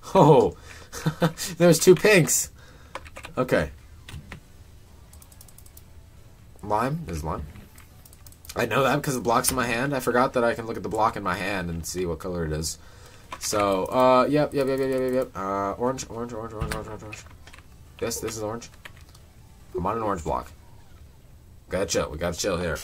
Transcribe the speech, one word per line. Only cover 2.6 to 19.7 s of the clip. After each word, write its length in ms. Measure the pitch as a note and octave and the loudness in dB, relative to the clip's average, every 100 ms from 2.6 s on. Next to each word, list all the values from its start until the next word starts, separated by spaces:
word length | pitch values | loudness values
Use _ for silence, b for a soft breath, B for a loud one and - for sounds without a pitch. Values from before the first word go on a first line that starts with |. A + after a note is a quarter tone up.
| B B B B - - - - | B B B B -16 -18 -12 -4
Okay. 340 | B2+ A2 D2+ - - - - - - - - - - - - - - - - - - - - - - - - - - - - - | 0 0 0 -8 -20 -20 -16 -16 -14 -18 -18 -20 -20 -20 -20 -20 -20 -20 -20 -20 -20 -20 -20 -20 -20 -20 -20 -20 -20 -20 -20 -18
Lime? 400 | G2+ G#2+ B2 D#3+ | -6 -2 -2 -4
There's 180 | D#3 E2 | -6 -8
lime. 220 | D#2 F#2+ - - - - - - - - - - - - | -6 -8 -10 -16 -20 -20 -20 -20 -20 -20 -20 -20 -12 -6
I 80 | |
know 180 | A#2 A2 | -2 2
that 120 | C3 C#3+ | 2 0
because 200 | C#3+ B2+ | -2 -2
the 40 | |
block's 300 | A#2 A#2 B2+ | 2 2 2
in 60 | C3 | -2
my 100 | A#2+ | -2
hand. 280 | A#2 C#3 | -2 -2
I 60 | C#3 | -2
forgot 320 | B2+ A#2+ B2+ | 0 2 2
that 120 | B2+ | 2
I 100 | A#2 | 2
can 120 | A2+ A2+ | 0 -6
look 120 | A#2 | -8
at 40 | |
the 60 | F#2+ | -4
block 280 | A2 A2 A2 | 2 2 2
in 60 | |
my 120 | G2 | -2
hand 340 | F#2 F#2+ G2+ F2 | -2 -2 -2 -4
and 160 | E2 | -6
see 220 | D#2+ F2+ F2+ | -6 -6 -4
what 140 | D#2+ | -4
color 260 | F#2+ F2 D#2+ | -6 -4 -2
it 60 | |
is. 260 | D#2 D#2+ - B B B B B - | -2 -4 -8 B B B B B -10
So, 480 | - G#2+ G2+ F#2+ F#2 | -4 0 2 2 0
uh, 400 | B2+ B2+ B2+ B2+ | 4 6 6 4
yep, 260 | D3 D3 | 2 0
yep, 140 | C#3 C3+ | -2 -2
yep, 100 | C3+ | -2
yep, 100 | C3+ | -2
yep, 100 | C3 | -2
yep, 120 | B2+ | 0
yep. 160 | B2+ C3 - | -2 -4 -6
Uh, 360 | F#2+ G2 G2 | -4 -2 -2
orange, 340 | - B2 B2+ - | -2 -4 -4 -8
orange, 240 | A2+ A#2+ | -10 -10
orange, 200 | A#2 A2+ | -10 -12
orange, 220 | A2 G#2 | -8 -8
orange, 120 | G#2+ G#2+ | -8 -10
orange, 160 | G#2+ | -14
orange. 220 | G#2+ G#2 - - - - - - - - | -14 -16 -18 -20 -20 -20 -20 -20 -20 -8
This, 220 | A2+ A#2 | -6 -4
this 160 | A2 A2 | -6 -6
is 60 | |
orange. 280 | G#2+ A#2 - - - - - - - - - - - | -8 -8 -12 -20 -20 -20 -20 -20 -20 -20 -20 -20 -12